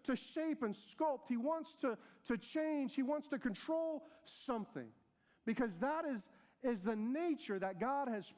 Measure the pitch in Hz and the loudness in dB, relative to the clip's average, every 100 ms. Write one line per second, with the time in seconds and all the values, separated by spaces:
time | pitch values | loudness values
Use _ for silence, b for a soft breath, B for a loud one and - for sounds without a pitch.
0 | - 254 - 320 320 294 220 196 - - | -2 -2 0 -2 0 2 0 -4 -6 0
1 | 311 262 - 240 269 330 311 - 269 214 | 2 2 0 0 2 0 -2 -2 0 0
2 | B B - 233 - 311 311 294 269 - | B B -2 -2 0 0 2 2 0 2
3 | 262 294 294 277 254 190 - 320 320 302 | 2 2 0 -2 -2 -2 0 2 2 -2
4 | - B - - - 233 202 139 113 - | -8 B -16 -10 -2 -2 -2 -6 -8 -12
5 | _ _ b b 226 226 233 170 262 311 | _ _ b b -2 2 0 0 0 2
6 | 320 233 - B B B 262 220 190 214 | 0 -2 -4 B B B 0 2 2 2
7 | 220 285 349 269 - 190 190 180 233 277 | 2 2 2 0 -2 0 0 0 2 2
8 | 269 214 - | 2 0 -4